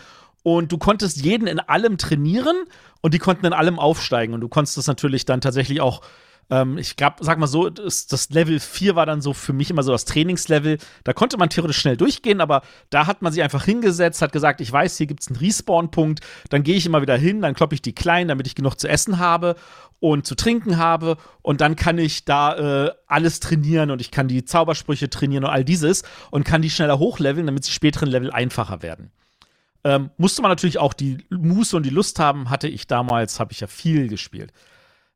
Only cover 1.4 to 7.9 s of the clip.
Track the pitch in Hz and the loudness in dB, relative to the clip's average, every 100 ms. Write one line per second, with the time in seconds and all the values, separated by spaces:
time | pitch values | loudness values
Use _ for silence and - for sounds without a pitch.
1.4 | 208 156 - 156 226 185 - 151 147 214 | 0 -4 0 2 2 0 -2 0 0 0
2.4 | 269 359 339 - - _ 165 160 - 175 | 0 -2 -4 -12 -20 _ 0 2 2 0
3.4 | 180 165 165 170 147 165 - 123 113 117 | 0 2 2 2 0 0 0 -2 -2 -4
4.4 | 120 - 143 - 127 131 147 131 - 127 | -4 0 0 -2 -4 -2 -2 -2 -2 -2
5.4 | 135 127 131 139 131 - - - _ _ | 0 -2 -2 0 0 -2 -10 -20 _ _
6.4 | - 131 131 131 131 - 143 - 156 160 | -2 0 0 -2 -8 0 0 0 -2 0
7.4 | 147 151 180 170 202 | 0 0 0 2 2